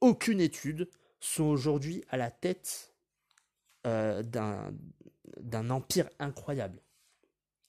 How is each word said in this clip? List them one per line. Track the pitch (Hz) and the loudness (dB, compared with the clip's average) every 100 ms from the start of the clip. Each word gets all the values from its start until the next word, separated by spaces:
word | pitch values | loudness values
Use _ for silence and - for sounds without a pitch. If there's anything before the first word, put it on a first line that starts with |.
aucune | 254 - - 196 | 6 6 4 4
étude, | 165 - 143 156 175 - _ _ | 2 0 -6 -4 -6 -10 _ _
sont | - - | -4 2
aujourd'hui | 151 143 147 147 147 180 - | 4 4 2 0 0 -6 -4
à | 131 | -2
la | 120 | -2
tête, | - 180 185 - - - _ _ _ _ _ _ _ _ _ 120 | -2 -2 -2 -6 -10 -12 _ _ _ _ _ _ _ _ _ -2
euh, | 110 107 101 | 0 0 -2
d'un, | 113 113 107 98 50 - - - - - 50 - | -4 -2 -2 -4 -6 -10 -14 -20 -20 -20 -20 -14
d'un | 120 113 117 | -6 -4 -2
empire | 131 - 185 - - | -2 0 0 0 -4
incroyable. | 143 - - 143 98 87 _ _ _ _ _ _ _ _ | -8 -6 -6 -4 -4 -8 _ _ _ _ _ _ _ _